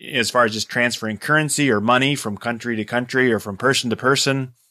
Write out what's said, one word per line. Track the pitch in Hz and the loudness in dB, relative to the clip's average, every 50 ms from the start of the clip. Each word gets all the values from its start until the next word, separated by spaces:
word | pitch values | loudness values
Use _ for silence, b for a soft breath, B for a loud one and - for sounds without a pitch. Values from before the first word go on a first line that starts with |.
| - - | -14 -6
as | - 127 113 - | -2 -2 -2 2
far | - 123 120 | 2 2 2
as | 113 | 2
just | 107 110 104 - | 2 -4 -6 -4
transferring | - 123 120 120 117 - 117 110 107 | -2 0 0 0 0 -4 -6 -6 -6
currency | 98 - - 151 156 156 147 - - 147 135 | -6 -2 0 0 2 2 0 0 0 2 2
or | 110 104 | 2 2
money | 104 117 123 127 131 139 143 | 4 4 4 4 4 2 0
from | 131 - 110 101 | -2 -4 -8 -8
country | 95 - 120 120 113 - 120 117 | -6 -6 -6 -6 -4 -4 -4 -4
to | 107 107 | -4 -4
country | - 120 120 123 120 - 131 127 127 | -2 -2 -4 -4 0 0 2 4 4
or | 113 104 | 2 0
from | - 107 98 | -2 -6 -8
person | 95 123 131 131 - - 120 | 0 0 2 2 2 0 -2
to | 110 | -4
person | 101 123 127 139 135 - 143 135 135 131 127 - _ _ _ | 0 2 2 2 2 2 0 0 -2 -4 -8 -12 _ _ _